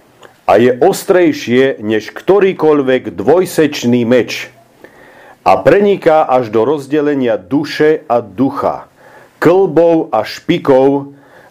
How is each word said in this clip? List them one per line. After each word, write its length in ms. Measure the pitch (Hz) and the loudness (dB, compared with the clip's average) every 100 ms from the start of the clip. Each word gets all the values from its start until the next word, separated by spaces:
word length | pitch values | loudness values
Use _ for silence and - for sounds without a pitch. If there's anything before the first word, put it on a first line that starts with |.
| _ _ - _ - | _ _ -20 _ 0
a 40 | - | 2
je 160 | 123 | 2
ostrejšie 1040 | 123 170 190 - 185 170 - - 123 135 135 | 2 0 0 0 2 2 0 -2 0 0 -2
než 320 | 107 110 - | -4 -4 -4
ktorýkoľvek 1040 | - - 196 190 175 156 147 127 131 107 | -6 0 2 2 0 0 2 2 -2 -2
dvojsečný 880 | 90 101 170 - - 151 - 120 123 117 | -4 0 0 0 0 -2 -2 -2 0 2
meč 420 | 127 - - - _ _ _ - - - - - - - | 0 0 -6 -14 _ _ _ -20 -20 -20 -20 -20 -6 0
a 140 | - | 0
preniká 680 | 131 190 208 185 165 156 156 | 2 2 2 0 0 0 0
až 240 | 127 113 | -2 -2
do 160 | 110 110 | -2 -2
rozdelenia 720 | 151 127 151 147 143 123 107 | -2 -4 -4 -2 -2 -2 -4
duše 680 | - 139 147 - 151 156 - | -2 -4 -4 0 0 0 -2
a 100 | 120 | -4
ducha, 680 | 107 95 277 - 180 71 - _ - - - - | -4 -4 -4 -2 -4 -6 -10 _ -20 -20 -20 -2
kĺbov 720 | 147 185 190 151 170 165 - | 2 2 2 2 2 2 0
a 160 | 110 107 | -4 -4
špikov 880 | - - 165 151 131 135 139 139 - - - - | -6 -6 -2 2 4 4 0 -4 -16 -20 -20 -20